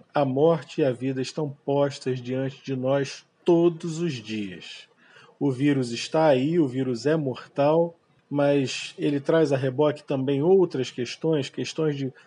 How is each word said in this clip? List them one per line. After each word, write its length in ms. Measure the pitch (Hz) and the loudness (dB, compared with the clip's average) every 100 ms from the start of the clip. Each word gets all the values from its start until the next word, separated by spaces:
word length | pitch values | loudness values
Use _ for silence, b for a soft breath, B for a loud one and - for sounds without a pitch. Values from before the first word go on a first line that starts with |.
| _ | _
A 100 | 151 | -2
morte 580 | 139 131 160 160 - - | 0 2 2 2 -2 -2
e 40 | 143 | 0
a 60 | |
vida 280 | 117 131 131 | 0 -4 -4
estão 300 | 123 - 147 139 - | -6 -6 -8 -6 -2
postas 560 | 139 143 139 131 127 | 0 0 -2 -6 -6
diante 420 | 120 131 135 139 | -4 -4 -4 -8
de 120 | - 131 | -8 -4
nós 500 | 127 139 139 - - _ | 0 0 -2 -8 -20 _
todos 540 | - 170 175 160 175 160 | 2 4 4 2 -6 -6
os 160 | 170 | -4
dias. 760 | 127 107 107 101 85 - - - _ b b b b | -6 -8 -8 -8 -10 -16 -20 -20 _ b b b b
O 120 | 143 | -2
vírus 380 | 123 147 139 120 | 0 2 2 0
está 380 | 117 - 160 160 | -4 -2 2 4
aí, 320 | 131 139 170 | 4 2 2
o 80 | 139 | 0
vírus 400 | 127 127 117 135 | 0 -2 -2 0
é 80 | 160 | 0
mortal, 800 | 139 117 - - 143 165 170 - _ _ - | -2 -6 -8 0 4 4 2 -4 _ _ -6
mas 640 | 143 143 143 131 - - - | 0 2 2 0 -4 -10 -4
ele 200 | 151 143 | -2 -2
traz 320 | 143 165 151 | 2 2 4
a 60 | 135 | 2
reboque 460 | 135 127 151 147 | 0 0 0 0
também 400 | - 139 131 139 | -4 -4 0 0
outras 480 | 156 196 175 139 123 | 4 4 4 0 -6
questões, 580 | - 120 - 160 156 - | -6 -8 -4 -2 -2 -2
questões 460 | - 127 - 156 139 | -6 -8 -2 -2 -2
de 180 | 135 - | -6 -8